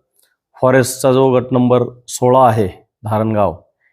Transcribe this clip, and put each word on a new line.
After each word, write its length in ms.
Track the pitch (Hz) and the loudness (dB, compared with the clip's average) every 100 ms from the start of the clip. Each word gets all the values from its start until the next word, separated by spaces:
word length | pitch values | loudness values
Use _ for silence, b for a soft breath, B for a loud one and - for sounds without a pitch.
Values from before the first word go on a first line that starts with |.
| _ _ _ _ _ - | _ _ _ _ _ -4
फॉरेस्टचा 500 | 131 131 120 - 135 | 0 2 0 -2 0
जो 220 | 127 135 | 2 2
गट 120 | 123 123 | 0 -2
नंबर 320 | 127 123 123 120 - - | -2 2 0 -2 -10 -16
सोळा 400 | - 123 131 127 | -4 2 4 4
आहे 200 | 110 92 - _ _ | 2 -4 -8 _ _
धारणगाव, 580 | 107 107 110 107 95 80 _ _ _ | -6 -4 -2 -2 -2 -4 _ _ _